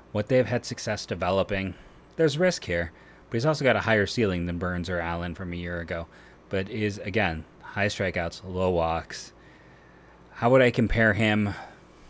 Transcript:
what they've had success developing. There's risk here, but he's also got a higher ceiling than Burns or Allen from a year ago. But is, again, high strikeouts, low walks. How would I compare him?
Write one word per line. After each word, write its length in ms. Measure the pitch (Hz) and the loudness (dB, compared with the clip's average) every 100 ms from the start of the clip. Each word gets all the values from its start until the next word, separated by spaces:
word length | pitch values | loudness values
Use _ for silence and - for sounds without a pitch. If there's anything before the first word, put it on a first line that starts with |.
| - | -6
what 160 | 104 104 | -4 2
they've 180 | 127 110 | 2 2
had 200 | 120 - | 0 -4
success 400 | - - 104 - | -8 -6 -6 -6
developing. 680 | 92 90 98 92 95 95 87 - - - - | -4 0 2 2 -2 -4 -8 -16 -20 -12 0
There's 200 | 160 143 | 0 2
risk 260 | 180 170 | 0 0
here, 300 | - 85 82 - - - - | -2 -2 -4 -8 -20 -20 -8
but 40 | |
he's 120 | 117 147 | -2 0
also 200 | 147 135 | 2 4
got 100 | 107 | 4
a 60 | |
higher 240 | 104 110 95 | 4 4 2
ceiling 400 | - 104 90 87 | 2 0 0 -2
than 120 | 87 | -2
Burns 320 | 90 90 87 | -4 -4 -4
or 120 | 87 | -4
Allen 340 | 85 85 87 85 | -4 -4 -6 -8
from 160 | 90 | -8
a 60 | 87 | -8
year 240 | 87 87 | -6 -8
ago. 260 | 82 85 82 - - - - | -6 -8 -8 -16 -20 -20 -6
But 220 | 95 98 | -4 -2
is, 280 | 110 107 101 | -2 -2 -2
again, 440 | 104 104 95 80 - - - - | -4 0 0 -2 -8 -16 -10 -2
high 120 | 104 | -2
strikeouts, 540 | - 95 87 85 - 92 | 0 -2 -2 -4 -6 -8
low 240 | 92 92 | -2 2
walks. 640 | 87 80 82 - - - - - - - - - - - - - | 2 0 -2 -6 -12 -16 -20 -20 -20 -20 -20 -20 -20 -20 -20 -20
How 180 | - 120 | -2 4
would 120 | 135 | 6
I 100 | 123 | 6
compare 420 | 117 110 117 113 | 4 2 4 4
him? 400 | 101 110 107 101 95 - - - - - | 4 2 2 0 -2 -12 -20 -20 -20 -20